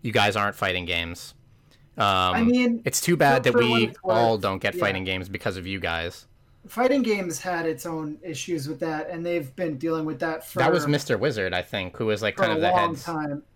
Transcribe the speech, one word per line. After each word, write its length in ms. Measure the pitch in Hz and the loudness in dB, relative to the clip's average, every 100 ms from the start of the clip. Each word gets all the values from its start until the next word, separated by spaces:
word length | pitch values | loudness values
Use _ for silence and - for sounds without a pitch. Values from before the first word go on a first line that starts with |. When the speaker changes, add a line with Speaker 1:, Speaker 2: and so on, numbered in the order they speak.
Speaker 1:
You 100 | 117 | 0
guys 240 | 107 104 104 | 2 2 2
aren't 200 | 101 101 | -2 0
fighting 300 | 98 90 87 | -2 -2 -2
games. 500 | 85 85 85 - - _ _ _ _ - - | -2 -2 -8 -14 -20 _ _ _ _ -20 0
Um, 100 | 101 | 2
Speaker 2:
I 340 | 95 92 - | 4 2 4
mean, 400 | 233 247 247 233 - | 4 4 2 0 -2
Speaker 1:
it's 160 | - | -2
too 140 | - 170 | 0 4
bad 220 | 143 135 | 6 6
Speaker 2:
for, 60 | |
Speaker 1:
that 80 | 127 | 4
Speaker 2:
for 80 | 120 | 4
what 120 | 120 | 4
Speaker 1:
we 160 | 117 107 | 4 0
Speaker 2:
it's 140 | - | -2
worth, 140 | - 110 | 0 4
Speaker 1:
all 220 | 117 110 | 4 2
don't 200 | 101 95 | 0 -2
get 140 | 101 | -2
Speaker 2:
yeah. 80 | 95 | 0
Speaker 1:
fighting 220 | 104 95 | 0 0
games 260 | 95 92 92 | -2 -4 -4
because 280 | 101 110 92 | -6 -6 -6
of 100 | 90 | -6
you 120 | 98 | -4
guys. 460 | 85 82 85 - - _ _ _ - | -2 -2 -4 -8 -20 _ _ _ -12
Speaker 2:
Fighting 360 | - 254 277 | 0 2 4
games 360 | 226 202 180 156 | 2 0 -2 -6
had 280 | 185 170 165 | -4 -2 -2
its 180 | 160 175 | -4 -6
own 320 | 160 151 151 | -6 -6 -10
issues 440 | 180 147 - 165 139 | -10 -10 -4 -4 -4
with 120 | 156 | -6
that, 320 | 165 156 160 | -4 -4 -6
and 120 | 170 | -6
they've 320 | 170 170 135 - | -2 -4 -4 -6
been 220 | 175 139 | -6 -4
dealing 280 | 165 160 156 | -2 -2 -2
with 140 | 139 | -4
that 220 | 165 160 | -4 -6
for 140 | - - | -8 0
Speaker 1:
That 140 | 135 | 2
was 160 | 165 147 | 4 2
Mister 320 | 147 - 110 | 0 0 0
Wizard, 340 | 135 110 92 | 0 0 -2
I 80 | 90 | -2
think, 340 | 90 104 90 - | -2 -6 -6 -2
who 120 | 110 | 0
was, 160 | 104 | 2
like, 120 | 104 - | 0 2
Speaker 2:
for 100 | 110 | 2
Speaker 1:
kind 80 | |
Speaker 2:
a 20 | 156 | 2
Speaker 1:
of 60 | |
the 100 | 170 | 4
Speaker 2:
long 240 | 180 170 151 | 4 2 -2
Speaker 1:
heads. 80 | |
Speaker 2:
time. 400 | - 165 151 143 - | -6 -4 -4 -6 -10